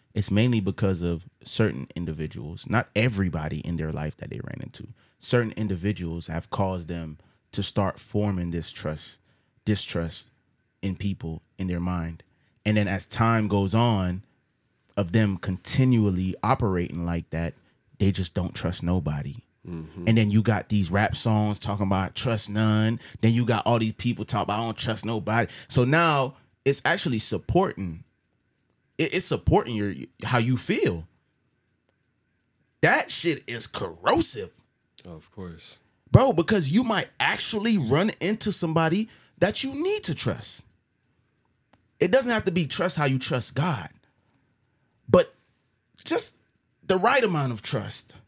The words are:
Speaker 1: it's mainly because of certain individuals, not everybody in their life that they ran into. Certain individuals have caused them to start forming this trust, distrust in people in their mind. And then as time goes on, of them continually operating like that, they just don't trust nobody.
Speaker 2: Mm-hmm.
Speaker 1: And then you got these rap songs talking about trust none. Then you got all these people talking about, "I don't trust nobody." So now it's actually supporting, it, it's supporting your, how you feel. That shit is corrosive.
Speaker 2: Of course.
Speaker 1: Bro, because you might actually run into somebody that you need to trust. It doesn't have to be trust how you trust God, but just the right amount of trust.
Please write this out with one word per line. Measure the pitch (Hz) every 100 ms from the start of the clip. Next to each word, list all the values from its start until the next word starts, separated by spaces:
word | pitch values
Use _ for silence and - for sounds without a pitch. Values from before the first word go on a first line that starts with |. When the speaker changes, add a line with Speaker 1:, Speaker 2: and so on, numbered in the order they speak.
| _
Speaker 1:
it's | 101 -
mainly | 98 123 117
because | 95 - 101 87
of | 87 82 - _
certain | - - 107 62 - -
individuals, | 82 78 78 - 69 87 -
not | 110 -
everybody | 104 120 101 92 80 78 78
in | - 85
their | 78
life | 76 76 -
that | -
they | -
ran | - -
into. | - - - - _ _
Certain | - 123 113
individuals | - 107 92 98 92 85 85 80
have | 80 -
caused | - 98 92 82
them | 85 80 76 _ _ _
to | -
start | 95 - 98 -
forming | - 104 104 92 87
this | 82 78
trust, | - - 78 - - _ _ _ _
distrust | - 101 - 85 82 - - _ _ _ _ _
in | 98 90
people | 101 95 82 80 _ -
in | 92
their | 87
mind. | 90 87 82 82 - _ _ _
And | 107 107
then | 101
as | 95 -
time | - 113 113 104
goes | 101 98
on, | 113 120 104 90 90 - _ _ _ _ _ _ -
of | 90
them | 110 107 92
continually | - 90 - - 127 120 104 92 92 -
operating | 107 127 113 92 87 85 85
like | 85 -
that, | 80 82 - _ _ _ _
they | 101
just | 95 90
don't | - 87
trust | - 82 95
nobody. | 87 90 76 73 69 113 _ _ 87
Speaker 2:
Mm-hmm. | 85 78 95 90
Speaker 1:
And | 113
then | 104
you | 107
got | 107 104 -
these | 104 85
rap | 98 104 -
songs | 113 107 107 101
talking | - 101 98
about | 95 95
trust | - 123 110 -
none. | 104 110 107 110 120 - -
Then | 113
you | 117 113
got | 107
all | - 117
these | 110
people | - 120 113
talking | 107 107
about, | 95 104
"I |
don't | 117 107
trust | - 104
nobody." | 110 113 104 113 117 - -
So | -
now | 123 156 170 143 131 - _ _
it's | 139 139
actually | 139 180 160 113
supporting, | - 98 - 175 196 - 92 85 - _ _ _ _ _ _ _ _ -
it, | 160
it's | 175
supporting | 180 127 - 160 - 110
your, | 104 65 64 _
how | 117 123
you | 117 127
feel. | - 226 349 85 82 _ _ _ _ _ _ _ _ _ _ _ _ _ _ _ _ _
That | 160 285 -
shit | - 175 147 -
is | 120 -
corrosive. | - 92 78 - 302 - 110 92 _ _ _ _ - 90
Speaker 2:
Of | 85 -
course. | - 90 82 - - _ _ _
Speaker 1:
Bro, | 208 262
because | 175 165 214 135
you | 190
might | 254 196 - _
actually | 143 208 - 214 226 214
run | 113 143 208 -
into | 175 214 214
somebody | - 165 160 160 185 220 - _ _
that | 185 -
you | 269 277
need | 359 415
to | -
trust. | 151 - 85 - - - _ _ _ _ _ _ _ _ _ _ _ _ _
It | 180
doesn't | 254 247
have | 220
to | 185
be | 175 147
trust | - 180 -
how |
you | 143 131
trust | - 131 -
God, | - 175 120 78 - _ _ _ _ _ _ _ _ _ _ -
but | 180 - _ _ _ _ _ _ -
just | - 392 - - _ _ _ _
the | - 190
right | 220 269
amount | 220 165 135
of | 113
trust. | - 117 101 - - -